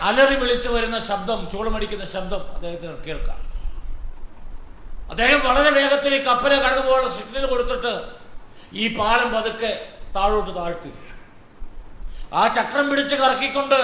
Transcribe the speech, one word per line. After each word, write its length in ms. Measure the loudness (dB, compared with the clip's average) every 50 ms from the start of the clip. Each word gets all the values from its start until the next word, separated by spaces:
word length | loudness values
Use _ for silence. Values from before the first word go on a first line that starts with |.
| 2
അലറി 280 | 2 6 6 6 6 6 2
വിളിച്ചു 280 | 2 2 2 2 2 0 0
വരുന്ന 240 | 0 0 0 -2 -4 -2 -2
ശബ്ദം, 300 | -2 -2 0 -2 -2 -2 -2 -6
ചൂളമടിക്കുന്ന 540 | -4 -4 -2 0 0 0 -2 -4 -4 -6 -6 -6 -6
ശബ്ദം 260 | -4 -4 -2 -2 -2 -2 -2 -2
അദ്ദേഹത്തിന് 360 | -2 -2 -4 -6 -6 -8 -8 -8 -8 -6
കേൾക്കാം. 340 | -6 -4 0 0 0 2 0 -2 -4 -4 -2 -2 -2 -4 -2 -4 -4 -4 -4 -4 -6 -6 -8 -10 -10 -10 -12 -12 -10 -10 -10 -10 -12 -16 -14 -10 -10 -8 -8 -8 -8
അദ്ദേഹം 280 | -2 2 4 4 4 4 4
വളരെ 240 | 4 4 6 6 6 6
വേഗത്തിൽ 340 | 6 4 4 2 2 2 2 2
ഈ 20 | 2 2
കപ്പല് 300 | 2 2 2 4 4 4 4 4
കടന്നു 200 | 2 2 2 2
പോകാനുള്ള 220 | 4 4 4 2 0 -4
സിഗ്നൽ 300 | -6 -10 -8 -6 -4 -2 0
കൊടുത്തിട്ട് 420 | 0 0 0 0 -2 -2 -2 -2 -4 -4 -6 -10 -14 -16 -18 -12 -12 -12 -12 -12 -20 -20 -20 -12 -6 -2
ഈ 20 | -2 -2 0
പാലം 320 | 0 2 4 4 4 2 2 0
പതുക്കെ 360 | -2 -2 -2 -4 -2 -4 -4 -4 -4 -8 -14 -14 -14 -10 -4 -2
താഴോട്ട് 360 | 2 2 4 4 2 0 -2 -4 -4
താഴ്ത്തുകയാണ്. 580 | -4 -4 -6 -6 -8 -14 -14 -16 -16 -16 -16 -18 -18 -20 -20 -20 -20 -20 -12 -10 -10 -8 -8 -12 -12 -12 -12 -8 -8 -8 -6 -8 -8 -2 2 2
ആ 20 | 2 4 4
ചക്രം 280 | 2 -2 0 0 0 2 2
പിടിച്ച് 260 | 2 0 2 0 2 4 4
കറക്കിക്കൊണ്ട് 560 | 4 4 2 -2 -2 -2 -2 2 4 4 4